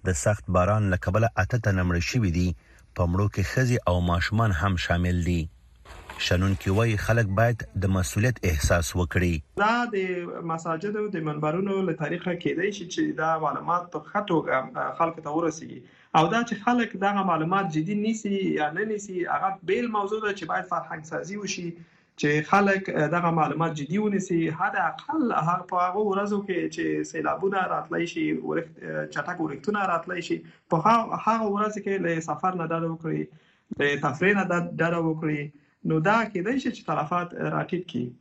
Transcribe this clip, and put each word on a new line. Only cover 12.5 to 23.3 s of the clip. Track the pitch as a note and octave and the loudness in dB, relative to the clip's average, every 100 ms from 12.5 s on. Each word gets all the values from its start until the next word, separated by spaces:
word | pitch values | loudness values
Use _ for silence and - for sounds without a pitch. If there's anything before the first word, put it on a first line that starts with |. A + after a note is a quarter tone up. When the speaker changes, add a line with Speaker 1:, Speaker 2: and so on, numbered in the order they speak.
| C#3+ G3 | 0 -2
Speaker 2:
شي | G3+ E3+ | -2 -8
چې | - D#3 D3 | -2 -2 0
دا | D#3+ D#3+ | 0 2
معلومات | D3+ C3 A#2 F3 F3+ | 0 -2 -2 -2 -2
په | D#3 | -10
ښه | - G#3 G3+ | -4 -4 2
توګه، | E3 - | 0 2
اه، | C3 - D3 C#3 - | 0 0 -4 -6 0
خلکو | E3 D#3+ | 0 0
ته | D3+ | -4
ورسیږي. | D3+ E3 - B2 - - - _ D#3+ | -2 -2 -4 -12 -16 -18 -20 _ 4
او | E3 | 4
دا | A3+ | 2
چې | A#3+ A3 - | 0 -2 2
خلک | B3 A3+ F#3 | 2 2 0
دغه | G3 G3+ | 0 2
معلومات | F#3+ E3 D#3+ G3 F3+ | 2 2 2 0 0
جدي | D#3 D#3+ G#3 | -2 0 0
نیسي | G#3+ A3 G3+ G3 F3+ D#3 | 0 -2 -2 0 0 0
یا | D3+ | 0
نه | E3 G#3+ | -2 -4
نیسي، | G#3 G3+ F3+ E3+ | -4 -4 -6 -2
هغه | - F#3+ F#3+ | 0 -2 -2
بیل | E3 A3 A#3+ | -2 -2 0
موضوع | G#3+ G3 A3 | -2 -2 -2
ده | G#3+ F#3+ | -2 -4
چې | |
باید | E3 F#3 F3+ | -4 -4 -2
فرهنګ | E3+ D#3+ E3 | -6 -6 -12
سازي | - D#3 E3+ G#3 | -8 -8 -6 -8
وشي، | F#3+ - E3+ - - _ _ - | -6 -6 -8 -10 -18 _ _ -2
چې | D3 D3+ D3 | 2 2 4
خلک، | G3 G3+ F#3+ F#3+ | 4 4 2 0
اه، | E3 D3+ | 0 0
دغه | E3+ E3+ | 2 2